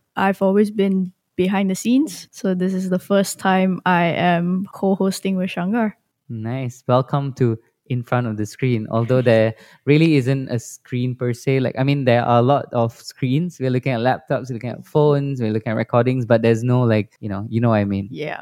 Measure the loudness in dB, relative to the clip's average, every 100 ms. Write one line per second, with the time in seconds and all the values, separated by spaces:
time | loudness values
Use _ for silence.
0 | _ -2 -2 0 2 2 2 0 0 0
1 | -2 -8 _ -4 0 0 -2 -2 0 0
2 | 0 -6 -18 -6 -4 -2 -2 -2 -2 -4
3 | 0 0 0 -2 0 2 2 0 0 2
4 | 2 0 0 0 0 -2 -6 -4 -2 0
5 | 0 -2 -4 -4 -4 -4 -2 -2 -2 -6
6 | _ _ -12 -8 -6 -6 -6 -6 2 2
7 | 2 -2 -4 0 0 0 _ _ -8 -6
8 | -2 -2 -2 -4 -6 -4 -2 -2 -2 -2
9 | 2 2 4 4 4 -2 -14 _ 2 4
10 | 4 4 2 -2 -4 -6 -8 -18 -8 -4
11 | -4 -4 -4 -4 -2 0 0 0 0 0
12 | 2 2 4 4 4 2 0 -2 -2 -4
13 | -18 -6 -2 -2 -2 -4 -4 -2 -2 -2
14 | 0 -2 -4 -6 -4 -8 -10 -10 -2 2
15 | 2 2 -2 -4 -2 -2 -2 -4 0 2
16 | 2 0 2 4 4 2 2 2 2 2
17 | -2 _ -10 -8 -6 0 2 2 0 -2
18 | -6 -8 -10 -10